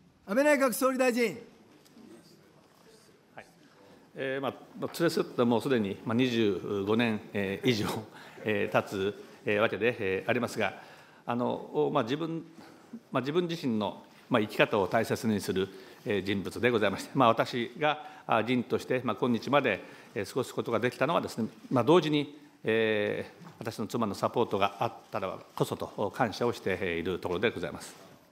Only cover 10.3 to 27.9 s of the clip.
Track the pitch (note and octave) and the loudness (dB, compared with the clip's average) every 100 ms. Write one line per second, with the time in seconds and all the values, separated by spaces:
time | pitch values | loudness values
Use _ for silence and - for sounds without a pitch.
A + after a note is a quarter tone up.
10.3 | A#2 A#2 - F#2+ - - - - - - | 0 0 -2 -4 -4 -16 -20 -20 -14 -6
11.3 | A#2+ A#2+ A#2+ - C3+ C#3+ C#3+ A2+ D3 D#3+ | -2 -2 -4 -4 -2 0 0 0 -2 -4
12.3 | E3 - - - - - A#3 - C3 B2+ | -8 -10 -20 -20 -20 -18 -20 -6 -4 -2
13.3 | E3+ F3 E3 C#3 A2 G2 - - - - | -2 -2 -2 -2 0 -2 -4 -16 -16 0
14.3 | B2 G#2+ - D3 A2 - A#2 G#2 G#2+ A2+ | 0 2 2 4 4 2 2 0 0 0
15.3 | G#2 F#2+ F#2 F#2+ - - - B2 G2+ F#2+ | 0 0 -2 -2 -6 -20 -10 -4 -2 0
16.3 | G2+ F2 F#2 A#2+ A#2 G2+ F#2+ - C#3+ A2+ | -2 -4 0 2 4 2 0 -4 4 4
17.3 | A2+ B2+ B2 A2+ - D3+ D3 - - - | 4 2 -2 -6 -2 -2 -2 -8 -10 0
18.3 | A#2 A2 B2+ - G#2+ - B2+ A#2 G#2+ B2+ | 0 2 0 0 -2 0 -2 -2 0 0
19.3 | A2+ - C#3+ B2+ F#2 - - - A#2 G2 | 0 2 2 4 0 -4 -18 -12 -8 -4
20.3 | C3+ A#2+ - A2 A2 A#2+ - C#3 F3 - | -4 -4 -4 -2 0 0 0 0 0 -2
21.3 | - A2 - - B2+ A#2 F3 D#3 D3 C#3+ | -4 -6 -6 -2 2 6 6 6 2 0
22.3 | - - - A2 A2+ A2 G#2+ G#2 G#2 G2 | -8 -20 -8 0 2 2 2 0 -2 -8
23.3 | - - - A2+ - G#2+ A#2+ G#2+ F#2+ A2+ | -12 -18 -10 -10 -8 -4 -2 -2 0 0
24.3 | B2+ A2+ G2+ G2 - A#2 - - A2 F#2+ | 2 0 2 0 0 -4 -4 -10 -6 -6
25.3 | - - - C#3 - E2 - G2+ - A#2 | -8 -8 -2 -2 -2 -8 -4 -4 0 0
26.3 | - A#2+ A2+ G2+ F#2 F#2 E2+ F2+ E2+ F#2 | 0 -2 -2 -2 -2 -2 -2 -2 -4 -2
27.3 | F2 A2+ F2 E2+ - - | 0 0 -2 -6 -8 -14